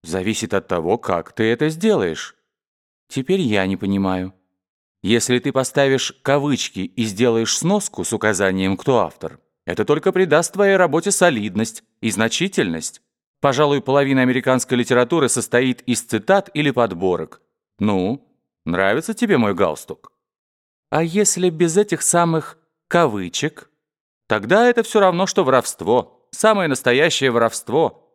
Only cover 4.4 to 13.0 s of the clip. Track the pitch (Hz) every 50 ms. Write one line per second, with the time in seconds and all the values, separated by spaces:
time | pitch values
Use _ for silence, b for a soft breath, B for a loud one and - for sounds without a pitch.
4.4 | _ _ _ _ _ _ _ _ _ _ _ _ - 95 113 117 - - 123 123
5.4 | - 143 131 131 131 - - 143 139 135 135 127 - - - _ _ 135 139 147
6.4 | 143 147 135 - - - _ 98 92 90 _ - 113 110 98 98 123 123 113 113
7.4 | 113 113 - - - 170 202 208 - - - - 90 - 117 104 - 107 104 87
8.4 | 101 95 95 95 95 95 98 87 - - 131 117 92 80 - _ - 80 - _
9.4 | _ _ _ _ _ - 90 101 107 - 147 156 - 196 180 180 190 165 147 160
10.4 | 170 - - 190 202 196 196 185 185 160 139 165 170 202 190 - 185 175 143 110
11.4 | 104 107 90 104 113 113 - - _ _ _ _ - 113 98 98 110 113 - -
12.4 | - 202 - - 139 92 82 80 78 - - -